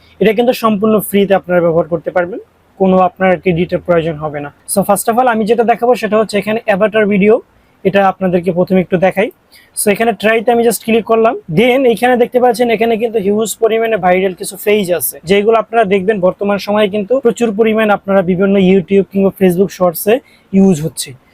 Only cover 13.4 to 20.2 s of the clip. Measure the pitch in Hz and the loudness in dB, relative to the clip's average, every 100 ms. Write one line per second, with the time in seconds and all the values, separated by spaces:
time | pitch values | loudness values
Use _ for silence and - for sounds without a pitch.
13.4 | 226 - 226 226 226 220 180 185 190 175 | -2 -2 -2 0 0 0 0 2 0 -4
14.4 | 196 190 - 214 180 170 131 143 160 202 | -12 -6 -2 0 0 -2 -4 -8 -2 0
15.4 | 208 226 208 233 208 196 185 220 180 180 | 2 0 0 -2 0 0 -2 0 -2 0
16.4 | 202 202 - 208 214 208 196 262 233 - | -2 -4 -2 0 0 -2 -2 0 0 0
17.4 | 233 202 220 214 220 196 - 196 175 180 | -2 0 0 2 0 0 0 0 0 0
18.4 | 196 196 185 190 - 196 190 196 196 - | 2 2 4 2 2 0 0 0 -2 2
19.4 | 190 175 196 - 180 160 202 247 | 0 2 -2 0 -2 -2 -2 -2